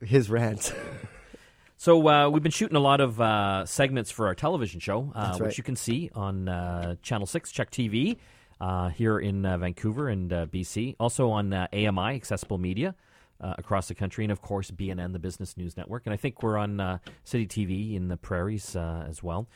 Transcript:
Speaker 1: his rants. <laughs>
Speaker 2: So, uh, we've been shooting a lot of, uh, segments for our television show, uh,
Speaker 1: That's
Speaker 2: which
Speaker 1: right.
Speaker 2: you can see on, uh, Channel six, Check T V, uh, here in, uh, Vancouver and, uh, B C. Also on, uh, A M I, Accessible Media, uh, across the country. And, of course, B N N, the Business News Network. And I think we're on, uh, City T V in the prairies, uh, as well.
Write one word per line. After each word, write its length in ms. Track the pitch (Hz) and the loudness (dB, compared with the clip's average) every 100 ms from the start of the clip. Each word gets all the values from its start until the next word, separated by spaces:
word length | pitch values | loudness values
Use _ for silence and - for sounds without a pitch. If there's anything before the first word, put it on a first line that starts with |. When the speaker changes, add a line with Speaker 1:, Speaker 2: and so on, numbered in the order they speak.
Speaker 1:
his 280 | 107 131 107 | 4 4 6
rants. 420 | 117 113 104 - - | 2 2 0 -4 -6
<laughs> 60 | - - - - - - - _ _ - | -10 -12 -14 -16 -20 -20 -20 _ _ 0
Speaker 2:
So, 320 | 170 165 156 | 6 8 10
uh, 220 | 147 143 | 8 8
we've 140 | 151 | 4
been 80 | 156 | 2
shooting 260 | - 214 151 | 2 2 4
a 20 | |
lot 220 | 139 139 | 6 6
of, 180 | 131 113 | 4 4
uh, 460 | 113 107 101 95 92 | 2 4 4 2 0
segments 440 | - 139 131 107 | 2 2 2 -4
for 180 | - 104 | 0 0
our 80 | 92 | 0
television 440 | 151 180 107 87 | 0 0 -2 -4
show, 320 | - 104 139 | -2 -2 -2
uh, 120 | 110 101 | -4 -2
Speaker 1:
That's 140 | 92 | -2
Speaker 2:
which 60 | 110 | -2
Speaker 1:
right. 100 | 104 | -4
Speaker 2:
you 60 | 123 | -4
can 100 | 123 | -4
see 340 | - 120 175 110 | -2 -2 -4 -4
on, 320 | 98 95 92 | -4 -2 -2
uh, 480 | 90 87 87 85 87 | -2 -2 -4 -4 -6
Channel 260 | - 110 98 | -4 -4 -2
six, 240 | 170 - | -4 -4
Check 200 | - 123 | -6 -4
T 180 | - 117 | -2 0
V, 280 | 110 170 233 - - _ - | 2 0 -2 -10 -20 _ -8
uh, 260 | 92 90 90 | -2 0 0
here 320 | 82 113 107 | 2 2 2
in, 260 | 101 98 95 | 2 0 0
uh, 120 | 90 | 0
Vancouver 500 | 87 87 107 113 143 | -2 -2 -2 -2 -2
and, 240 | 101 87 | -2 -2
uh, 140 | 87 82 | -2 -2
B 180 | 92 | -4
C. 320 | 90 104 123 - | -4 -4 -4 -2
Also 320 | 120 - 123 | 0 2 2
on, 200 | 107 101 | 2 0
uh, 160 | 95 90 | 0 -2
A 120 | 101 107 | 0 2
M 140 | 95 | 2
I, 140 | 101 | 0
Accessible 440 | 135 - 98 - 95 | -2 -4 -4 -2 -2
Media, 380 | 90 92 180 185 _ _ _ - | -2 0 -2 -4 _ _ _ -10
uh, 140 | 92 - | -6 -6
across 320 | - 98 - | -2 -2 -2
the 60 | - | -4
country. 280 | 95 - | -4 -2
And, 80 | 107 | -2
of 100 | 101 | -2
course, 300 | - 101 98 | -4 -6 -6
B 200 | 90 95 | -6 -6
N 80 | 90 | -4
N, 120 | 90 | -6
the 80 | 92 | -6
Business 380 | 92 - 92 - | -6 -8 -10 -8
News 180 | 87 90 | -8 -8
Network. 280 | - 120 - | -10 -8 -6
And 80 | |
I 20 | 104 | -4
think 260 | 143 - | -4 -2
we're 160 | 117 107 | 0 0
on, 220 | 104 101 | 0 -2
uh, 200 | 95 92 - - - | -2 -4 -8 -20 -4
City 220 | 123 104 | -2 -2
T 180 | - 95 | -2 -2
V 300 | 95 110 101 | -2 -4 -4
in 100 | 90 | -4
the 100 | 87 | -4
prairies, 600 | - 90 95 107 - 90 | -4 -2 -2 -4 -6 -6
uh, 280 | 82 82 82 | -4 -6 -8
as 120 | 82 | -8
well. 280 | 87 85 120 | -6 -6 -6